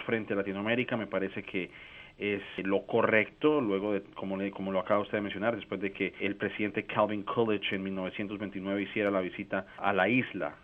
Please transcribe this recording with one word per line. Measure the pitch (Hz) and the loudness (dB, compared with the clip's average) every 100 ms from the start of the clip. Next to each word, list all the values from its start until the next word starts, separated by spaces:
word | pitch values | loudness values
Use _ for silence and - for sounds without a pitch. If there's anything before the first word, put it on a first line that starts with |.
| - | 0
frente | 113 101 | -2 0
a | 98 | -2
Latinoamérica. | 98 98 110 120 120 120 | 0 -2 2 2 2 -2
Me | 98 | 0
parece | 95 95 101 | 0 0 -4
que | - 95 85 - - - - - | -4 -4 -4 -10 -18 -18 -18 -4
es | 104 98 - - | -2 -2 -4 -4
lo | 95 98 - | 0 0 2
correcto, | 117 110 110 107 - 151 151 | 4 6 6 4 2 4 4
luego | 110 95 104 | 2 2 2
de, | 98 | -2
como | - - 98 95 | -4 -8 -4 -2
le, | 98 | -2
como | 98 95 | -2 0
lo | 95 | 0
acaba | - 104 | 4 2
usted | 101 107 | 2 -2
de | |
mencionar, | 101 95 113 107 | -2 0 0 0
después | - 98 | -4 -4
de | 98 | -4
que | - 92 - | -2 -4 0
el | 98 98 | -4 0
presidente | 101 - 104 107 | -2 0 -2 -2
Calvin | - 117 104 104 | -2 2 2 2
Coolidge | 95 123 113 101 - 98 | -2 0 2 2 0 -2
en | |
mil | 95 | -2
novecientos | 95 92 - 101 101 | -2 -4 -4 -6 -4
veintinueve | 101 98 95 101 | -6 -6 -2 -2
hiciera | 95 110 101 | -2 0 2
la | 98 | 2
visita | 90 - 98 98 - - | 0 -4 -4 -4 -4 -2
a | 98 | 2
la | 98 98 | 4 4
isla. | 127 104 95 76 - | 4 2 -4 -6 -6